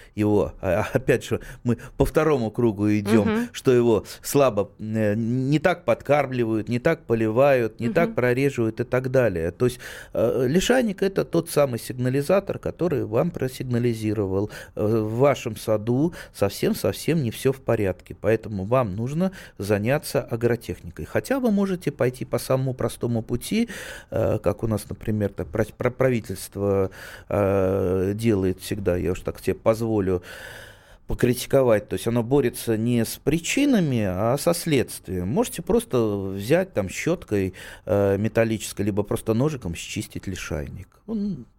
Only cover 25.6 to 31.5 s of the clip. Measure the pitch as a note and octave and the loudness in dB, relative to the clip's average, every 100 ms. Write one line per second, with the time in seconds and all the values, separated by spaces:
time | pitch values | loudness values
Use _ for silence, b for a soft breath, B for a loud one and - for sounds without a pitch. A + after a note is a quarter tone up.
25.6 | - - B2 - C3 A#2+ - F#2+ - G2+ | -4 -2 -4 0 0 0 -4 -10 -10 -2
26.6 | G2+ G2 F#2+ B B B B G2 G2 G2 | 0 2 0 B B B B 2 2 4
27.6 | F#2+ G2 F#2 F#2 F#2+ G#2 A2+ G2+ F#2+ - | 2 2 2 2 0 2 2 4 2 0
28.6 | - G#2 F#2+ F2+ E2+ F2+ - - - F2+ | -4 -4 0 0 0 -2 -4 -6 -2 0
29.6 | A#2 A2+ A2+ G#2+ F#2 F2+ B B B B | 2 0 2 0 2 0 B B B B
30.6 | B B B B - - B2+ A#2+ - | B B B B -8 0 2 2 2